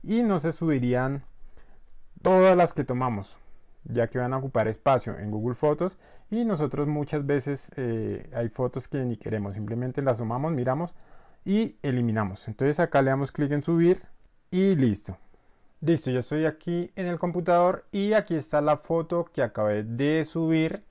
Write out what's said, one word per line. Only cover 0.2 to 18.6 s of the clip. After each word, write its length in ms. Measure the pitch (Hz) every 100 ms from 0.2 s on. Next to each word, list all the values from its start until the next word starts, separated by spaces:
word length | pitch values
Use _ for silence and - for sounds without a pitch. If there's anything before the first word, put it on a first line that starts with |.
no 160 | 233 185
se 140 | 160
subirían 720 | 156 165 139 123 123 131 139 - - - - - - - - - -
todas 340 | 170 185 185 180
las 180 | 175
que 100 | -
tomamos, 540 | 131 123 127 107 101 - - - - -
ya 240 | - 117 117
que 100 | 131
van 140 | 123
a 60 | 135
ocupar 300 | 135 - 110
espacio 500 | 110 - 127 - 82
en 120 | 104
Google 240 | 107 117
Fotos 440 | 120 151 151 180 - - - -
y 140 | 220
nosotros 440 | 233 175 147 139 147
muchas 380 | 151 143 151 139
veces, 440 | 143 135 139 - -
eh, 540 | 123 113 107 101 -
hay 140 | 117 117
fotos 400 | - 127 135 -
que 100 | 139
ni 120 | 123 113
queremos, 380 | - 107 98
simplemente 480 | 101 104 117 127 127
las 160 | 139 117
sumamos, 340 | 113 120 156
miramos 420 | 151 123 135 170 - - - - -
y 320 | - 202 220 -
eliminamos. 680 | 147 123 120 110 104 98 -
Entonces 320 | 107 135 147
acá 220 | 170 139
le 80 | 135
damos 220 | 135 139
clic 200 | - 143
en 100 | 147
subir 400 | 139 170 170 185 - - - _ _
y 240 | 180 196
listo. 440 | 175 127 98 - 92 - - _ _ _ _
Listo, 300 | 151 165 143
ya 100 | 127
estoy 260 | 120 151 160
aquí 440 | 156 - 175 175 -
en 100 | 180
el 120 | 170
computador 680 | 180 175 170 175 180 - -
y 220 | 202 202
aquí 200 | 214 196
está 260 | 165 143 151